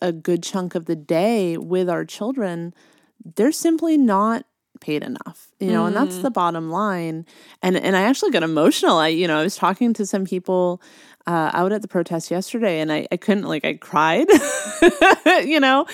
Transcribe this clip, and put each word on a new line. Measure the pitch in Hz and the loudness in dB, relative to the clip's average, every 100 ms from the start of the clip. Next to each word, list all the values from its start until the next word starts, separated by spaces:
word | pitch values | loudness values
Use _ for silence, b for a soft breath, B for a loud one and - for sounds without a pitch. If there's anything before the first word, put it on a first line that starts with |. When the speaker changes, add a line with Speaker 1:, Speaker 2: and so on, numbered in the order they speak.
Speaker 1:
a | 180 | -6
good | 165 170 170 | -4 -2 -2
chunk | - 196 180 180 | -2 -6 -6 -6
of | |
the | 165 | -6
day | 160 147 160 202 233 180 165 | -6 -2 0 0 0 -2 -4
with | 165 185 180 | -4 -2 -2
our | 165 | -2
children. | 160 - 208 269 196 170 170 - b b b b 170 | -6 -8 -6 -4 -6 -6 -10 -14 b b b b -10
They're | - 233 | 0 0
simply | 320 330 320 330 311 | 2 0 0 2 2
not | 247 196 214 226 - _ _ - | 4 4 2 -2 -6 _ _ -14
paid | - 151 | -6 -6
enough, | - 123 - - - - | -6 -12 -14 -20 -18 -6
you | 190 | -2
know, | 170 170 | 0 0
and | 208 | 0
that's | 285 185 | -2 -2
Speaker 2:
Mm. | |
Speaker 1:
the | 247 | -4
bottom | 220 175 165 160 | 0 -2 -2 -4
line. | 170 208 180 165 160 165 B B B | -4 -2 -2 -4 -8 -12 B B B
And, | 185 185 | 0 0
and | 165 170 | 2 2
I | |
actually | 202 277 415 | 2 2 0
got | 208 | 0
emotional. | 160 156 175 - 349 175 | 2 2 2 4 2 4
I, | 156 | 2
you | 165 180 | 2 0
know, | 151 | 0
I | |
was | 165 - | -2 0
talking | 180 190 240 | -2 0 0
to | 220 196 | 0 -2
some | 202 | -4
people, | 190 180 180 185 180 180 B B B B - | -4 -6 -2 0 0 -2 B B B B -4
uh, | 170 156 | -2 0
out | - 185 | 0 -2
at | 208 | -2
the | 208 | -4
protest | 180 165 165 - | -4 -2 -6 -4
yesterday | 170 190 233 220 160 | -6 -4 -2 -2 0
and | 156 | -2
I, | 151 - | -4 -4
I | 175 | -4
couldn't, | - 196 | -2 -2
like, | 170 156 | -2 -4
I | 160 | -4
cried, | 156 - 160 156 180 330 | -6 -4 0 2 2 6
<laughs> | 370 - - - - 349 - 381 - 311 359 | 4 4 -6 -8 4 4 6 4 4 4 4
you | 226 311 | 2 2
know, | 269 269 330 | 4 2 0